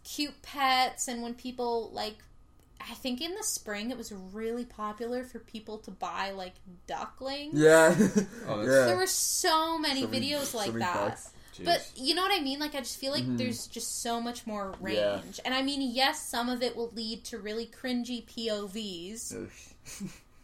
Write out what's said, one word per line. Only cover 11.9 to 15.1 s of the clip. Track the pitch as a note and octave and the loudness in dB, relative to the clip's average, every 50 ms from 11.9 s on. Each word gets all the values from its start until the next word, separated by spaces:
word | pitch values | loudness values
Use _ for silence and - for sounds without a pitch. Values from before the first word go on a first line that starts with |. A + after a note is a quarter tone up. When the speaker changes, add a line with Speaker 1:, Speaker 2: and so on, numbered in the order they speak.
| - | -10
Speaker 1:
you | - C4 C#4 E4+ | -4 -2 0 2
know | E4+ | 2
what | F#4 - G4+ F#4+ | 2 2 2 2
I | D4 | 2
mean? | C4+ C4+ C#4+ | 0 -2 -2
Like, | D4+ D4+ D4+ | -4 -4 -4
I | C#4 | -4
just | C4 - - - | -6 -6 -8 -6
feel | - C4+ C#4 | -4 -2 -2
like | D4+ B3+ | 0 0
Speaker 2:
Mm-hmm. | B3+ B3 A#3 | 0 0 0
Speaker 1:
there's | A#3+ - A#3 - - - | 0 0 -2 -4 -6 -8
just | - A#3 A3+ - - - | -8 -8 -6 -6 -4 -4
so | - A#3+ A#3 A#3 | -2 -2 -2 -2
much | A#3 A#3+ A#3+ A#3+ - | -2 -4 -6 -8 -8
more | A3 G#3 G#3 G3+ F#3+ F#3 - F3+ | -8 -6 -6 -6 -6 -8 -8 -4
Speaker 2:
Yeah. | - - - - - | -2 0 2 2 2